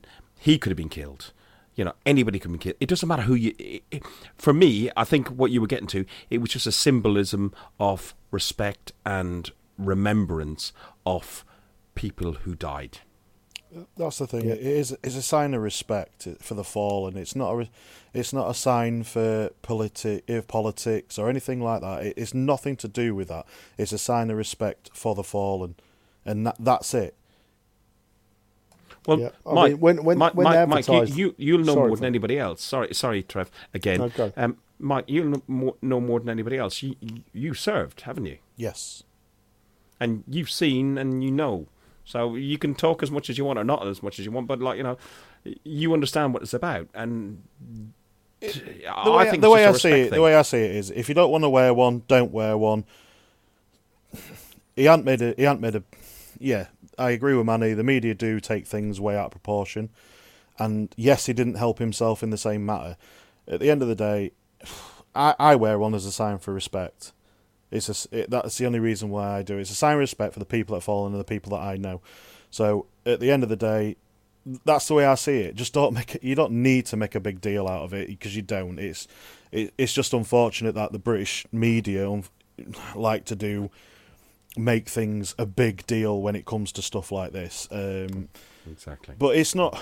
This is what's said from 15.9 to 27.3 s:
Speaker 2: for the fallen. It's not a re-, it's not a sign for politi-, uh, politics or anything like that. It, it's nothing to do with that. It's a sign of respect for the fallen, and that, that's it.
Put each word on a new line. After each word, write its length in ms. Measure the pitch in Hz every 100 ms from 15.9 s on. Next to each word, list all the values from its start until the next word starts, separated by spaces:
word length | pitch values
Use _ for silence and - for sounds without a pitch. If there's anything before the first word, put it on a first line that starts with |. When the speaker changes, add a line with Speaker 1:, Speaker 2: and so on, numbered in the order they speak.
| 104 - - - 85
Speaker 2:
for 160 | - 104
the 80 |
fallen. 520 | 98 107 104 101 95 95
It's 200 | 87 131
not 140 | 117
a 40 | 117
re-, 160 | 117 _ - - _
it's 200 | - 123
not 160 | 135 101
a 40 |
sign 500 | 120 - 123 117 117
for 480 | 113 117 113 110 107 -
politi-, 600 | - 113 107 - 110 104 -
uh, 120 | 117
politics 760 | 104 113 107 101 - 110 - -
or 120 | 107
anything 320 | 131 - 127
like 200 | 117 113
that. 220 | 95 87 98
It, 80 | -
it's 160 | 113
nothing 420 | 127 135 135 143 131
to 100 | 107
do 260 | 101 120 98
with 140 | 92
that. 160 | 82 - - - -
It's 160 | 107
a 40 | 104
sign 320 | - 120 113
of 60 | 110
respect 520 | 107 - 107 - -
for 220 | - 117 101
the 80 |
fallen, 520 | 98 101 98 98 90 90 _ _ _ _ -
and 220 | 107 113
that, 100 | -
that's 340 | 113 123 -
it. 220 | 127 92 - _